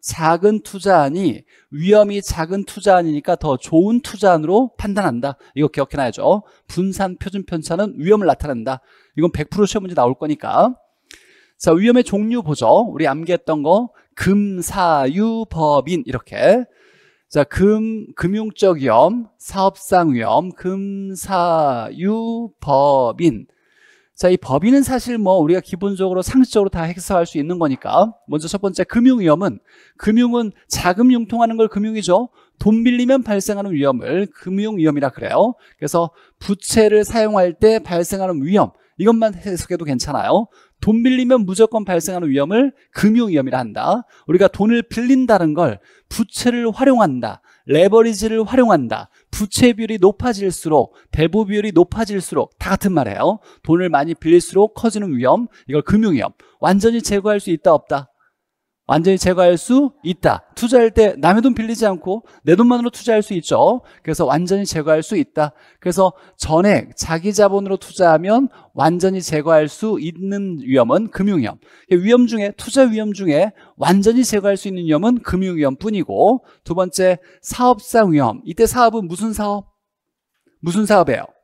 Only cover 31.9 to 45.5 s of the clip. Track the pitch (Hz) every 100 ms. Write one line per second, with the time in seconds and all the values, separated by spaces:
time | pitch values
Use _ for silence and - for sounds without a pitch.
31.9 | 220 196 180 240 _ _ _ 202 220 233
32.9 | 247 247 269 226 202 190 202 202 160 139
33.9 | 127 113 165 202 _ - 190 214 214 156
34.9 | 147 139 - 107 117 208 247 _ _ 151
35.9 | 170 165 _ _ _ - 196 - - 214
36.9 | 208 208 233 214 214 180 165 214 220 -
37.9 | 175 175 190 190 165 139 202 123 _ _
38.9 | _ 196 226 220 180 208 180 - 175 165
39.9 | 127 - 135 98 165 226 _ _ _ -
40.9 | 220 240 254 254 262 190 185 220 226 196
41.9 | 180 165 180 170 135 143 214 277 - _
42.9 | - 208 220 233 160 131 127 120 104 120
43.9 | 208 - _ - 170 190 - 208 233 226
44.9 | - 247 262 254 208 165